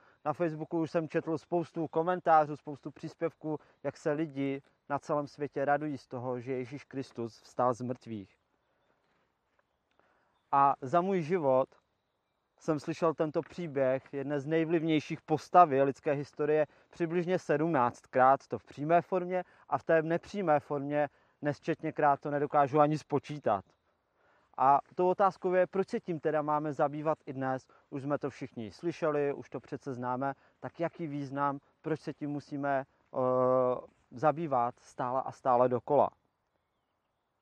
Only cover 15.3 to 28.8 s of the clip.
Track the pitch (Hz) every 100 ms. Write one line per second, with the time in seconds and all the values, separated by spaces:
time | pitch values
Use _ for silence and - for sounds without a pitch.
15.3 | 151 - 180 170 135 139 131 156 143 139
16.3 | - 147 156 147 _ _ - 170 175 170
17.3 | 185 - 147 165 147 120 - - 131 131
18.3 | 139 - 113 - - 147 170 - 185 180
19.3 | 180 180 _ - 143 - 165 160 170 -
20.3 | 208 175 147 - 147 139 147 143 - _
21.3 | _ 147 139 - 160 156 - 147 139 151
22.3 | 143 143 147 139 151 147 151 - 143 -
23.3 | 147 123 98 - _ _ _ _ _ _
24.3 | _ _ - 131 143 - - 185 185 190
25.3 | - 185 185 180 190 190 233 - 160 160
26.3 | 151 151 151 151 139 147 147 151 151 -
27.3 | 131 131 131 - _ _ 143 139 143 139
28.3 | - 131 - 107 -